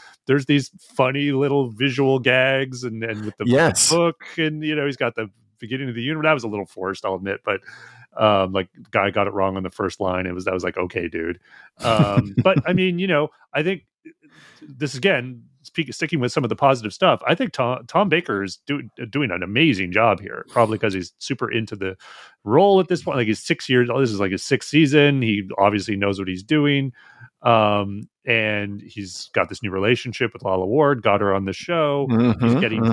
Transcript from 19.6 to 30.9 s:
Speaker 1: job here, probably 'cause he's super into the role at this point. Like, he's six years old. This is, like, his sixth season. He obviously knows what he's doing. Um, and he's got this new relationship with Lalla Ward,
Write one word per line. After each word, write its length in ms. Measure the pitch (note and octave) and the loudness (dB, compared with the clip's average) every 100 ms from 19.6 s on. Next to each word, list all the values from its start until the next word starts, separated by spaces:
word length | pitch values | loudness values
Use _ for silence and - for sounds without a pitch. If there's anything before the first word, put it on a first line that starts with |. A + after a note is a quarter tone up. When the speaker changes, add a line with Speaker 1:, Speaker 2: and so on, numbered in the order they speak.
| D#3+ F#2+ F2+ | 2 2 0
Speaker 1:
job 280 | G2 A#2 G2 | 2 2 2
here, 260 | G#2 A#1+ - | -4 -14 -2
probably 280 | B2 A2 A2 | 2 2 2
'cause 160 | A2 | -2
he's 200 | F#2+ E2+ - | -2 -6 -10
super 320 | - C3 A#2 | -8 -6 -2
into 240 | A#2 G#2+ G2+ | -4 -4 -6
the 200 | F#2+ F#2+ - - - _ | -8 -8 -16 -20 -20 _
role 360 | G2+ C3+ G3+ F#3+ | 2 4 6 4
at 80 | F3+ | 2
this 160 | F3+ | -2
point. 140 | F3 C#3 | -2 -2
Like, 100 | A2 | 0
he's 160 | G#2 | -2
six 260 | - D#3 - | -2 -4 2
years 200 | B2 A#2+ | 2 2
old. 120 | B2 | 0
This 100 | B2 | 0
is, 80 | G2+ | 0
like, 120 | G2 | -2
his 120 | F#2+ | -4
sixth 260 | - C#3+ - | -2 -4 0
season. 520 | D3 D3 D3 C#3+ C#3 | 2 4 6 4 4
He 260 | A2+ G2+ F#2+ - | 0 -2 -4 2
obviously 380 | G2+ G#2 F#2+ G2 | 2 2 -2 -2
knows 240 | G2+ G2 | -2 -2
what 80 | F#2+ | -6
he's 160 | F#2 | -8
doing. 480 | G2+ D#3 D3 C#3 C3+ - - - - _ | 0 2 4 2 -2 -8 -20 -20 -20 _
Um, 680 | B2 A2+ G#2 G#2 G2+ G2+ - _ B2+ | 2 4 4 2 -2 -8 -14 _ -2
and 560 | A2+ G#2+ G#2 G2+ G2+ | 0 0 -2 -4 -8
he's 480 | - A2 F#2+ - - | -12 -14 -14 -14 -4
got 160 | A2 F2 | -2 -2
this 140 | F#2+ | -4
new 80 | G2 | -6
relationship 640 | F#2+ G2+ B2+ B2 - A#2 | 0 0 0 -2 -4 -4
with 100 | - | -4
Lalla 220 | F#2+ F#2+ F#2 | -4 -2 0
Ward, 360 | C3+ C#3+ | 2 2